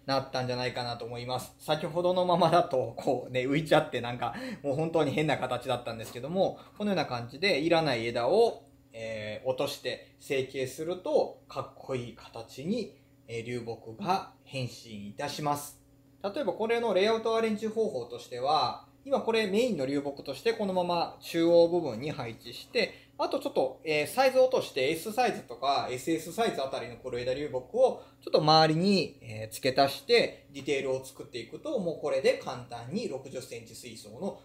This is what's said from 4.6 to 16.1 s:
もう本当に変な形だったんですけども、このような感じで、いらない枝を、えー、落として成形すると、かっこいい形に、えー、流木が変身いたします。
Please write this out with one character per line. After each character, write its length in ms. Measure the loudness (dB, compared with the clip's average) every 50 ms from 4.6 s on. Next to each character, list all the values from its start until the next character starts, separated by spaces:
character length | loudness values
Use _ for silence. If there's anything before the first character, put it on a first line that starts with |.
| -4
も 120 | -2 -2
う 20 |
本 140 | 0 0 0
当 140 | 2 2 2
に 80 | 2 2
変 140 | 0 0
な 120 | 0 0 0
形 300 | -2 -2 -4 -4 -4 -2
だ 80 | -4
っ 80 | -4 -4
た 80 | -6 -10
ん 20 |
で 80 | -10 -10
す 80 | -12 -10
け 80 | -10
ど 80 | -8 -4
も、 300 | 0 2 2 2 0 -4 -12 -16 -10
こ 80 | -6 -2
の 60 | 0
よ 20 | 0
う 40 |
な 100 | 0 0
感 240 | -2 -2 -6 -6 -8
じ 100 | -6 -2
で、 200 | 0 2 2 2
い 100 | 4 4
ら 100 | 4 4
な 140 | 4 4 2
い 120 | 0 0
枝 220 | -2 -2 0 2 4
を、 360 | 6 6 6 4 2 -2 -12 -20 -20 -20 _ _ -14 -10
え 440 | -8 -8 -8 -8 -8 -8 -8 -6 -2
ー、 20 |
落 120 | -2 -2 0
と 100 | -2 -4
し 120 | -4 -6
て 360 | -6 -6 -6 -6 -8 -16 -20 -14
成 240 | -8 -4 -2 -2 -2
形 220 | -2 -4 -6 -6
す 160 | -6 -6 -6 -6
る 140 | -6 -6
と、 460 | -6 -2 2 2 2 2 2 -4 -12 -18 -14
か 120 | -10 -10
っ 120 | -10 -10 -12
こ 180 | -14 -10 -6 -6
い 160 | -6 -6 -8
い 40 | -14
形 500 | -16 -18 -16 -14 -14 -14 -14 -12 -8 -4
に、 320 | -4 -2 -2 -4 -6 -10 -18 _ _ _ _ _ -10
え 120 | -10 -8
ー、 40 | -6
流 160 | -6 -6 -6
木 340 | -6 -8 -10 -12 -12 -16 -12
が 380 | -6 -2 -2 -2 -2 -2 -8 -16 _ _
変 260 | -12 -8 -6 -6 -6
身 380 | -8 -12 -16 -14 -14 -12 -12
い 60 | -12 -10
た 160 | -8 -8 -8
し 140 | -6 -4 -2
ま 160 | -2 -2 -2
す。 200 | -4 -10 -16 -20 _ _ _ _ _ _